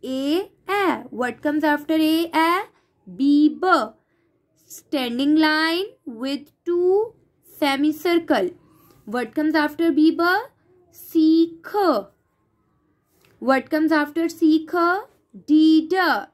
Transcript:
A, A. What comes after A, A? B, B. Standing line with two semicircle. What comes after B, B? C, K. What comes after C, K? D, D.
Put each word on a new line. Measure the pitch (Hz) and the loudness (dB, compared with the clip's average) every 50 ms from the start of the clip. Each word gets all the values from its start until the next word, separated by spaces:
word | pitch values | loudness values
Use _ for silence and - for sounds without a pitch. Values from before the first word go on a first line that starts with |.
| - | -10
A, | 254 262 262 269 285 302 349 403 - _ _ _ - | -8 -8 -6 -2 -2 -2 -2 -4 -6 _ _ _ -6
A. | 381 403 403 359 262 220 208 - | -4 -2 0 -2 -2 -4 -6 -14
What | - 208 247 247 - - | -8 -6 -6 -6 -6 -6
comes | - 302 294 311 294 | -6 -4 -2 0 0
after | 311 294 294 294 - 320 | 0 0 -2 -2 -2 0
A, | 320 311 311 320 320 339 330 330 | 0 2 2 0 0 -2 -2 -2
A? | 320 320 330 349 370 427 - _ _ _ _ _ _ _ - 180 | 0 0 2 0 -2 -4 -8 _ _ _ _ _ _ _ -20 -8
B, | 175 269 277 285 294 302 302 302 - | -2 0 2 4 4 4 2 2 0
B. | - 370 359 311 226 214 - _ _ _ _ _ _ _ _ _ _ _ _ _ _ | 0 0 2 2 0 -4 -8 _ _ _ _ _ _ _ _ _ _ _ _ _ _
Standing | _ - - _ _ - 285 254 247 233 240 277 285 302 | _ -20 -20 _ _ -6 -4 -4 -4 -4 -2 0 2 2
line | 311 311 311 311 311 320 320 330 349 392 440 - _ _ | 2 2 2 2 0 0 -2 -2 -4 -6 -8 -12 _ _
with | - 240 220 240 269 277 277 285 _ _ _ _ | -18 -14 -10 -8 -8 -8 -8 -10 _ _ _ _
two | - 349 349 349 359 370 403 440 466 - _ _ _ _ _ _ _ - - | -4 -2 0 0 2 2 0 0 -4 -8 _ _ _ _ _ _ _ -8 -4
semicircle. | - 285 277 269 285 302 302 311 - 359 339 339 330 - 311 233 190 180 - - _ _ _ _ _ _ _ _ _ | -2 -2 0 0 0 -2 -2 -2 -2 0 0 0 0 0 -2 -2 -2 -4 -6 -12 _ _ _ _ _ _ _ _ _
What | - 208 247 247 220 - | -8 -6 -6 -6 -6 -4
comes | - 311 311 311 | -2 -2 0 2
after | 320 294 302 294 - 339 339 294 | 2 2 0 0 -2 -2 0 2
B, | 269 302 320 | 4 2 2
B? | 285 277 339 349 359 403 480 539 _ _ _ _ _ _ _ _ | 2 2 0 0 0 -2 -4 -8 _ _ _ _ _ _ _ _
C, | _ - - - - 330 311 311 320 330 330 330 - - _ | _ -20 -20 -6 -2 0 2 4 4 4 2 0 -2 -14 _
K. | - - 415 403 349 285 208 196 - _ _ _ _ _ _ _ _ _ _ _ _ _ _ _ _ _ _ _ _ _ _ _ _ _ _ | -8 -4 -2 0 0 0 -2 -4 -8 _ _ _ _ _ _ _ _ _ _ _ _ _ _ _ _ _ _ _ _ _ _ _ _ _ _
What | - 240 269 262 262 - | -2 0 0 0 0 -2
comes | - 311 311 311 320 | -2 0 0 2 2
after | 302 294 294 294 330 330 330 | 0 0 -2 -4 -4 -4 -4
C, | 330 - 339 311 311 320 320 | -4 0 2 2 2 2 0
K? | 320 - 359 339 339 359 392 427 - _ _ _ _ _ 202 - | -2 -2 0 0 0 0 -2 -4 -10 _ _ _ _ _ -20 -4
D, | - 294 311 311 320 320 320 311 311 | 2 2 4 6 6 4 4 2 2
D. | 349 381 359 330 262 208 190 - | -2 0 0 0 0 -2 -4 -10